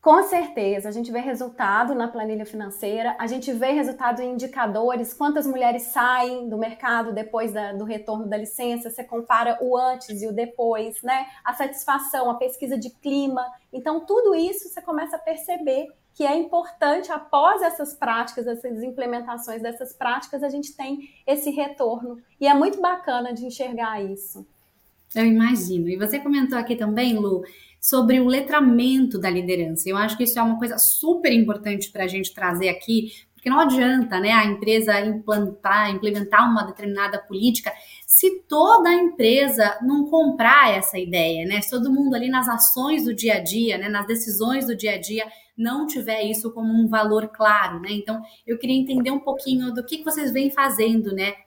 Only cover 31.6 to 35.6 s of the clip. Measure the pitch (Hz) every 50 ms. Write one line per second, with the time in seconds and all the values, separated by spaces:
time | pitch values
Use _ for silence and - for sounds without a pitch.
31.6 | - 214 202 196 196 - _ 202 190 180 185 190 190 - - - 196 180 175 175
32.6 | 185 185 175 - - - 226 226 220 220 - - - _ _ _ _ 254 254 285
33.6 | 330 277 254 262 254 254 262 262 240 233 202 185 190 208 226 226 214 208 202 202
34.6 | - 214 220 226 220 214 208 202 202 214 214 214 - - 214 208 208 190 175 -